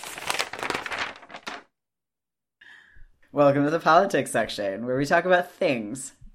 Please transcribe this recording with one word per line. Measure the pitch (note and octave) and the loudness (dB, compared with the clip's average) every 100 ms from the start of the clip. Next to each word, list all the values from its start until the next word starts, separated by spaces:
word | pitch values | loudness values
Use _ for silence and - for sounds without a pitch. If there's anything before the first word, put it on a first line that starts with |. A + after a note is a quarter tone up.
| - - - - - - - - - - - - - - - - - _ _ _ _ _ _ _ _ _ - - _ - - _ _ | -16 -10 -6 -4 -4 -6 -6 -6 -6 -8 -8 -12 -18 -16 -14 -16 -18 _ _ _ _ _ _ _ _ _ -20 -20 _ -20 -20 _ _
Welcome | C#3 C#3+ C#3+ | 4 4 4
to | C#3+ | 2
the | E3 | 2
politics | D#3+ E3 G3 D3+ B2+ | 6 6 6 0 0
section, | A#2+ G#2 - G2+ G2 B2 | -2 -2 -4 -4 -4 -4
where | C3 | -2
we | |
talk | C#3+ F3 F3+ | 2 2 4
about | F3+ F3+ | 2 2
things | - F3+ B2 G#2 C3+ - - - | -2 -2 -2 -4 -10 -14 -18 -10